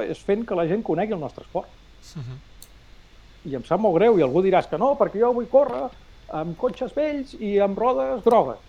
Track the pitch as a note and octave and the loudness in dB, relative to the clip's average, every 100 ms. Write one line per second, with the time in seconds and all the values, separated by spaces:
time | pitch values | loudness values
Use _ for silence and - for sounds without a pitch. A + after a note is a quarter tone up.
0 | G3+ D#3+ - G3+ A#3 F#3 E3 G3+ G#3+ D#3+ | -2 -4 -2 -2 -2 -2 0 -2 -2 -2
1 | G#3+ G3 C3+ - - F3 - - - - | -2 -4 -8 -12 -10 -8 -8 -14 -20 -20
2 | - D#3+ A#2+ C3 - - - - - - | -18 -14 -12 -14 -18 -20 -20 -20 -20 -20
3 | - - - - D#3+ C3+ - F3 G#3+ E3+ | -20 -20 -20 -18 -10 -8 -2 0 2 4
4 | A3+ G3+ C3+ D3+ F#3+ F3+ - D#3 B3+ C#4+ | 4 4 4 2 2 2 2 0 0 2
5 | F#3+ G3 A#3+ A#3+ A#3 C4 C4+ B3 C4+ - | 0 2 0 0 2 2 2 0 -8 -10
6 | - - - D#3 D#3+ D#3 B3 F#3+ B3+ - | -20 -20 -12 -8 -8 -4 -4 -4 -6 -2
7 | D4+ D4 C4 - G#3 G3+ G3+ G3 A#3 C4 | -2 -4 -8 -8 -2 2 2 2 0 0
8 | C4 B3+ A3+ A3 C3+ G#2+ | -2 -2 4 4 4 -2